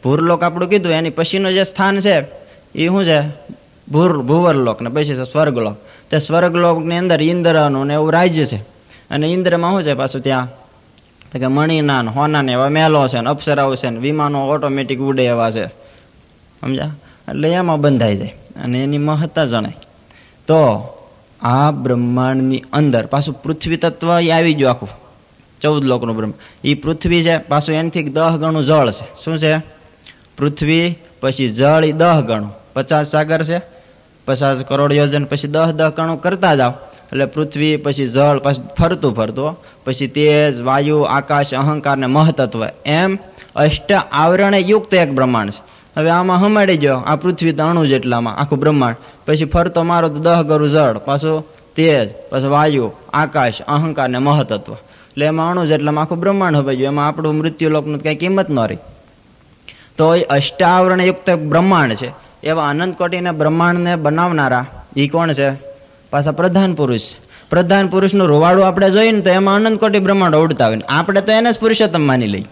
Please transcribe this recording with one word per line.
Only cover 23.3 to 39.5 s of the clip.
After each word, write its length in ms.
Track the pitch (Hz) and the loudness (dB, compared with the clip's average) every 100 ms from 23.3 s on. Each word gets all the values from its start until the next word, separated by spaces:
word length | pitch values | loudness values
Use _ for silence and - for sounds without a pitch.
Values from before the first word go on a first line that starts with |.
| 131 | -8
પૃથ્વી 340 | - 156 165 165 | -8 -6 -4 -2
તત્વ 420 | 170 160 165 170 | -2 -2 0 0
ઈ 120 | 170 | 2
આવી 240 | 165 165 | 2 2
ગયું 160 | 151 135 | 2 2
આખું, 180 | 123 101 - - _ _ _ _ _ | 0 -6 -16 -20 _ _ _ _ _
ચૌદ 220 | 151 151 | -2 0
લોકનું 320 | 135 123 117 110 | 0 -2 -2 -4
બ્રહ્મ. 160 | 107 - - _ | -6 -8 -18 _
ઈ 100 | 131 | -2
પૃથ્વી 480 | 147 147 160 170 170 | -2 -4 -4 0 0
છે, 160 | 165 160 | 2 0
પાછું 360 | - 147 147 | 0 -2 0
એનાથી 280 | 156 165 170 | -4 -2 -4
દહ 340 | 147 143 165 165 | -4 0 0 0
ગણું 280 | 160 160 | -2 0
જળ 260 | 135 156 127 | 2 2 2
છે. 340 | 101 - - | -2 -14 -12
શું 140 | - 160 | -8 -2
છે? 180 | 156 156 156 - - _ - - _ - | 0 -2 -6 -20 -20 _ -20 -20 _ -4
પૃથ્વી, 580 | 143 143 151 165 170 165 - - | -4 -2 0 0 0 -6 -14 -6
પછી 280 | 135 131 127 | -6 -2 -4
જળ 360 | 110 139 160 | 2 4 4
ઈ 80 | 156 | 2
દહ 280 | 156 170 160 | 2 4 4
ગણું, 300 | 113 110 104 101 - | 2 -4 -4 -12 -10
પચાસ 340 | 131 131 151 147 | -8 -2 -2 0
સાગર 380 | 151 151 160 | -2 0 -2
છે, 160 | 160 175 175 - _ _ _ _ | -2 -6 -8 -20 _ _ _ _
પચાસ 380 | - 131 139 131 | -6 -2 0 -2
કરોડ 300 | 127 139 143 | -2 0 2
યોજન, 320 | 147 143 147 | 2 2 0
પછી 240 | 143 143 147 | -2 -6 -2
દહ 220 | 151 165 | 0 0
દહ 180 | 156 160 | 0 -2
ગણું 340 | 156 165 165 | 0 -4 -4
કરતા 320 | 175 185 185 | -4 0 2
જાઓ 160 | 147 123 123 - - | 2 2 -2 -18 -20
એટલે 200 | - 135 | -10 -4
પૃથ્વી, 520 | 135 151 151 147 156 151 | -4 -2 -6 -2 -2 0
પછી 300 | 143 135 131 | -2 -4 -2
જળ, 320 | 123 143 139 | 2 2 2
પછી 240 | 139 131 120 - | 0 -4 -6 -2
ફરતું 360 | 170 180 139 | 0 0 -2
ફરતું, 440 | 110 110 113 147 | -2 -4 -4 -6